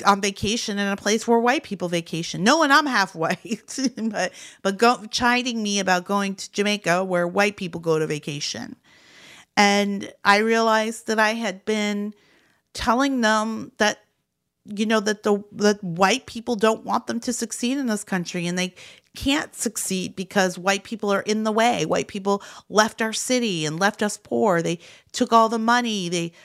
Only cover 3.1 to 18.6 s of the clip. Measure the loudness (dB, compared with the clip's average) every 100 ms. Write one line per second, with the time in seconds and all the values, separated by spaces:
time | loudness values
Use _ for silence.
3.1 | -2 -4 -4 -6 -10 -8 -4 -4 -4 -4
4.1 | -2 -4 -6 -20 -6 -4 2 4 2 -4
5.1 | 0 2 2 0 -4 -2 0 2 0 0
6.1 | -2 -2 -6 -6 -2 -2 0 0 0 0
7.1 | 0 0 2 0 0 -8 -4 0 0 0
8.1 | -4 -6 -8 -8 -8 -12 -16 _ _ _
9.1 | -20 -20 -20 _ 2 4 4 2 -2 -6
10.1 | -2 4 4 4 2 4 2 0 -6 -2
11.1 | 2 2 0 -4 -6 -4 -2 -2 -2 -6
12.1 | -10 _ _ _ _ _ -4 0 2 2
13.1 | 2 2 2 0 -6 -12 -2 0 0 _
14.1 | _ _ _ _ _ -12 -4 0 0 0
15.1 | -2 0 0 -2 0 0 0 -4 0 2
16.1 | 2 -4 -10 -4 2 2 2 -2 -4 -2
17.1 | -6 -4 -6 -6 -4 -2 -2 -2 -4 -2
18.1 | -4 -4 -4 -4 -2